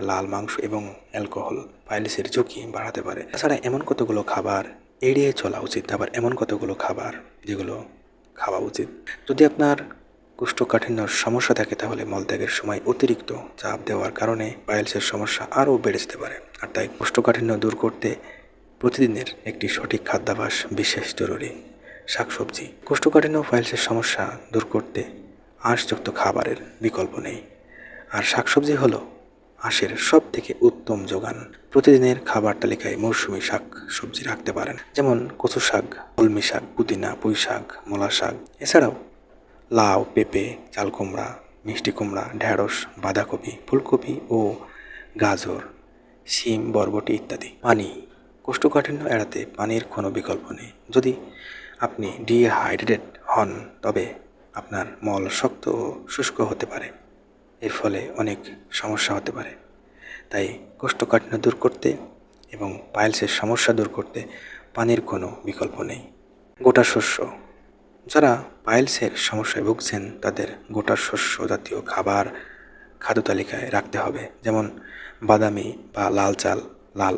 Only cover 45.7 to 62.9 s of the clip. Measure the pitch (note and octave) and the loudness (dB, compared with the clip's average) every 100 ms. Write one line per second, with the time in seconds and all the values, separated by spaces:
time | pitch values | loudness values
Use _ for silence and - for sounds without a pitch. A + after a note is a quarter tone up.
45.7 | - - - _ - - - A#2 A2 A2+ | -18 -20 -20 _ -20 -6 -4 0 -2 0
46.7 | A2 G2+ G#2 - G#2+ - A2+ - - A#2+ | 2 2 0 0 -2 -4 -10 -12 0 4
47.7 | A2 F#2+ - - - - - - B2+ D3+ | 4 2 -8 -16 -20 -20 -12 -6 2 4
48.7 | D3 C#3+ D3 D3 A#2 G#2 - - - G#2+ | 4 2 -2 -2 -2 -2 -6 -8 -6 -2
49.7 | A2+ - - G2 F#2+ - F#2 - - - | -2 -4 -4 -4 -4 -4 -6 -6 -14 -14
50.7 | - - C3 B2+ B2+ - - - - - | -20 -2 2 2 0 -6 -18 -18 -16 -18
51.7 | - A#2+ - G2+ F2+ A2+ A#2 A#2 G#2 F2 | -6 -4 -4 -8 -6 2 6 6 4 0
52.7 | F2 A2 G#2+ - - - C3+ G2 E2+ - | 0 0 0 -2 -12 -2 0 0 -2 -12
53.7 | - G#2+ G2 F2+ - - _ _ - - | -6 -2 0 -2 -6 -18 _ _ -14 -8
54.7 | G2+ F#2 - G#2 G2 F#2+ - C3 - - | -6 -6 -6 -4 -2 -2 0 -2 -2 -4
55.7 | A#2 - - - - C3 - A2+ - - | -2 -4 -8 -8 -4 -4 0 -2 -2 -6
56.7 | - - - - _ _ _ _ _ A2 | -8 -12 -14 -20 _ _ _ _ _ -6
57.7 | - A2 G2 F#2+ - G#2+ G2 - - - | -2 -2 -2 -4 -4 -4 -4 -10 -18 -10
58.7 | - G#2+ A#2 - G2+ G2 - - - - | -6 -4 -2 -2 -2 -6 -8 -10 -14 -20
59.7 | - _ - - - - G3+ F#2+ - - | -20 _ -20 -18 -18 -6 -2 -2 -4 -16
60.7 | - C3 - A2+ A2+ - A2+ A#2 A2+ B2 | -8 -4 -2 4 4 2 0 2 4 2
61.7 | - C3+ C3+ - - - _ - G#2 G2+ | 2 0 0 -6 -20 -20 _ -20 -10 -8
62.7 | E2+ - | -8 -6